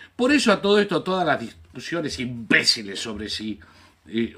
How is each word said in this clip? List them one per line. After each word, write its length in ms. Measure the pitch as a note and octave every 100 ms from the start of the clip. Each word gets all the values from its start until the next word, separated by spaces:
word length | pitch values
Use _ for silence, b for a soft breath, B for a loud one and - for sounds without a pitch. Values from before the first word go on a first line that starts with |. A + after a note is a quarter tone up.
| B -
Por 160 | B3+
eso 180 | D4 A#3
a 120 | F#3+
todo 160 | G3+ G#3
esto, 220 | G3+ D#3+
todas 240 | F#3 F#3+ E3
las 120 | B2+
discusiones 800 | A#2 - - B2+ - E3+ C#3+ -
imbéciles 800 | B2 A#2+ G#2+ D#3+ D3+ A#2 G2 F#2+
sobre 300 | A#2 G#2 G#2
si, 320 | - A2 - B B B _ D#2
eh, 240 | A2 A2+